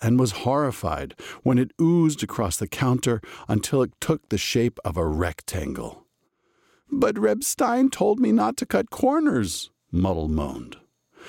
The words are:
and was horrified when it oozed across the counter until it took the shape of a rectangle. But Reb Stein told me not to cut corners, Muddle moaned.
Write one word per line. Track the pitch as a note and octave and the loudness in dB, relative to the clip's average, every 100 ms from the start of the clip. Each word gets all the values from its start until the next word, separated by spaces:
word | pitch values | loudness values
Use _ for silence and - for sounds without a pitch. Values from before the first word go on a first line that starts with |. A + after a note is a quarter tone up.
and | A2+ B2 | 2 4
was | B2 G2+ A#2+ | 2 0 -2
horrified | C#3 D3 - F2+ D2 C#2 - - - | 0 0 -2 -4 -4 -6 -12 -18 -6
when | - B2 | 2 2
it | B2+ - | 2 2
oozed | E3 E3+ D#3+ D3 | 4 4 4 2
across | G#2+ - G2+ - | -4 -4 -4 -4
the | G2+ | -6
counter | - C3+ B2 - A2+ - - - | -2 0 2 0 -2 -4 -14 -2
until | G#2+ - C#3 | -2 0 0
it | B2 - | 0 -2
took | - D#3+ - | -4 -4 -2
the | G#2 | -4
shape | - B2 A#2 - | -2 0 0 -2
of | - E2 | -6 -2
a | E2 | -2
rectangle. | D#2 F2 D#2+ - F#2 D2 C2+ A1+ - _ _ _ _ _ _ _ _ _ | 0 -2 -4 -8 -8 -6 -6 -10 -12 _ _ _ _ _ _ _ _ _
But | C#4+ C4 G#3+ | 0 0 2
Reb | G#3+ G#3 | 2 0
Stein | - - B3 A#3+ C4 | -2 0 0 2 2
told | - G3+ G#3+ | 2 0 2
me | A#3+ | 4
not | A3 G#3+ C4+ | 4 2 -2
to | - | -2
cut | G3+ - | -2 -2
corners, | - C4 D4+ D4+ D3+ G2 - - _ _ | 0 2 2 2 2 0 -4 -10 _ _
Muddle | E2+ F#2+ E2+ D#2 | 0 0 0 -2
moaned. | D#2 D2 A#1+ A#1+ - _ _ _ _ | -2 -2 -6 -12 -18 _ _ _ _